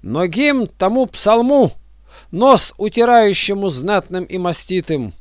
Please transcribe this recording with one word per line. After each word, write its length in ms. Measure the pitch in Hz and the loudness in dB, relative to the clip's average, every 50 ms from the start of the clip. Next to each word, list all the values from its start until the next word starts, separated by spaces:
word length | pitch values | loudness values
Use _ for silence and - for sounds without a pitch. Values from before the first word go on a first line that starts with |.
но 240 | - 92 113 151 180 | -8 -6 -4 -4 -4
гимн 400 | 175 160 214 285 294 285 262 226 | -4 -2 0 0 0 0 0 -2
тому 400 | - _ _ 185 190 226 262 254 | -4 _ _ -2 0 0 0 -2
псалму, 680 | - - - - 208 220 233 240 254 285 277 240 147 - - - - - _ - - - - - - | -2 -6 -4 0 2 2 2 2 2 4 4 2 2 0 -6 -20 -20 -20 _ -20 -20 -20 -20 -20 -12
нос 440 | - 175 233 269 262 - - - - | -4 2 4 4 4 4 2 -6 -8
утирающему 920 | - 196 214 - 233 233 240 240 233 220 202 190 - - - 202 196 196 190 | -6 -8 -4 0 0 2 4 6 4 4 4 0 -2 -4 -4 -4 -4 -4 -6
знатным 540 | 147 123 139 190 208 190 - - 175 180 180 | -6 -6 -4 -2 -2 -2 -2 -4 -10 -10 -10
и 120 | - - | -8 -8
маститым. 760 | 185 180 175 165 - - - 185 185 - - 160 143 120 101 87 - | -6 -4 -4 -6 -6 -8 -6 -6 -6 -4 -4 -6 -6 -6 -8 -12 -16